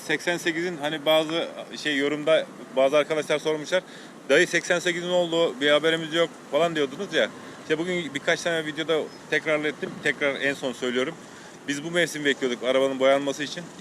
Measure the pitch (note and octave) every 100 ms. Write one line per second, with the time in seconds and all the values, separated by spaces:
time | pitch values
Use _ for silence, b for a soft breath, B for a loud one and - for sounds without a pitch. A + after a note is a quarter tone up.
0 | - D#3 - E3+ F3 D#3+ F3+ E3 D3 D#3
1 | C#3+ D#3 D#3 E3 A2 F#2+ G2 A2+ D3+ C#3
2 | C#3+ D3 D3+ D#3 - - B2+ C3 C3+ D3+
3 | C#3 D#3 D3 D3+ D#3 D#3 D3 F#3 - B
4 | B B - C#3+ F3 E3+ - F3 F3+ E3+
5 | F3 F3+ F3 E3 E3+ B2 C#3+ D3 D#3 E3
6 | D#3+ D#3+ E3 - - C#3+ E3+ D#3+ C#3 D3
7 | G3 D#3 G#2+ - B B - D#3 F3 F3+
8 | D3+ C#3 - E3 F3 E3 D#3 D3 D3+ D#3+
9 | A2+ - - D3+ D#3+ D3+ D3+ D3 F#3 -
10 | D3+ - C#3+ C3 C#3 C#3 C3+ - B2+ B2
11 | C3+ E3+ - B B B - C#3+ D#3+ F3
12 | D#3+ D3+ C#3+ C3 C3 A#2+ A#2 C3 C3+ C3
13 | C3 C#3 C#3 C#3 C#3 F3 E3+ -